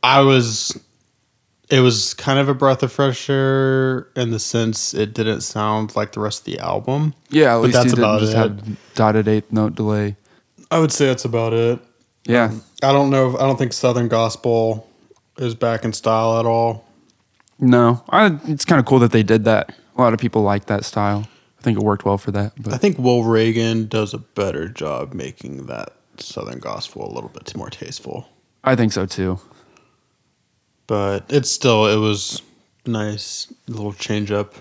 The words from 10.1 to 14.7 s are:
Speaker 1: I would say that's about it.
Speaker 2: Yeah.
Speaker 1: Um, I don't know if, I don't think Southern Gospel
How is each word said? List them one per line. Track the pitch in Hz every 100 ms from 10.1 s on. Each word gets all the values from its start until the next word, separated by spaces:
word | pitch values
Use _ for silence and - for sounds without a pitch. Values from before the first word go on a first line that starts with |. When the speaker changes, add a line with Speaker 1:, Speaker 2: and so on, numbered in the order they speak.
| 104 _ _ _ _ -
Speaker 1:
I | 160
would | 160
say | - 139
that's | 127
about | 123 117 113
it. | 113 117 120 _ _ _ _
Speaker 2:
Yeah. | - 120 113
Speaker 1:
Um, | 110 - -
I | 135
don't | 139 139
know | 135 131
if, | 123
I | 135
don't | 127
think | 127
Southern | - 127 123 117
Gospel | 113 113 - 127 117 113